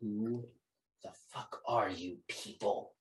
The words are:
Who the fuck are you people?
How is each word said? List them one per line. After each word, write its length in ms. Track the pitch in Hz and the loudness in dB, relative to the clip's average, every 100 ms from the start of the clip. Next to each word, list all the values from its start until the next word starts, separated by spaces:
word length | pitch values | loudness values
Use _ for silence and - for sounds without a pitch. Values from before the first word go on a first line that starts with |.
Who 440 | 110 104 113 120 120 - _ _ _ _ | 0 2 2 2 -2 -12 _ _ _ _
the 80 | - - - | -14 -14 -12
fuck 280 | - - - - | -10 -8 -6 2
are 220 | 117 - | 4 4
you 300 | 87 87 87 - | 2 -6 -8 -8
people? 640 | - - - - - - - | -8 -8 -2 2 2 0 -14